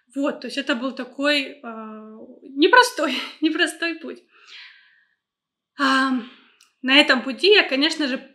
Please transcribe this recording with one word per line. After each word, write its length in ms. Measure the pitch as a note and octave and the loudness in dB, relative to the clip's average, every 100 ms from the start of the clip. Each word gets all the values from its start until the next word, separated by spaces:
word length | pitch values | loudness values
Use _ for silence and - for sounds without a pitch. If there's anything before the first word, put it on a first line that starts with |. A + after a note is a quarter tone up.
| _ C4+ | _ -4
Вот, 240 | C#4 - | -4 -4
то 60 | A#3+ | -8
есть 100 | B3 | -8
это 160 | C4+ B3+ | -4 -2
был 160 | C4 | -4
такой, 680 | - B3 - C#4+ D4 C4 - | -8 -12 -4 0 0 -2 -10
э, 560 | A#3 A3 A3 G#3+ A3 A3 A#3+ - | -16 -14 -14 -16 -18 -20 -20 -20
непростой, 720 | - C#4 F4 B4+ A#4+ - C#4+ B3+ - | -10 2 4 6 4 2 -4 -4 -8
<laughs> 120 | - | -4
непростой 540 | D#4 E4 E4 - E4+ E4 | -2 0 -2 -2 -6 -6
путь. 260 | B3+ F4 _ _ - - - - _ _ _ _ _ _ _ _ _ - | -10 -14 _ _ -20 -20 -20 -20 _ _ _ _ _ _ _ _ _ -2
А, 340 | C4+ C4+ C4+ B3+ G#3+ - _ _ _ _ | 0 2 2 -2 -6 -16 _ _ _ _
на 140 | B3+ C#4 | 2 4
этом 260 | D4 C4 | 4 2
пути 260 | A#3+ A#3 F4 | 0 -2 4
я, 140 | G#4 | 4
конечно 420 | F4 C4 D4+ D#4+ D4 | 4 2 0 0 -4
же, 120 | C4 - | -4 -10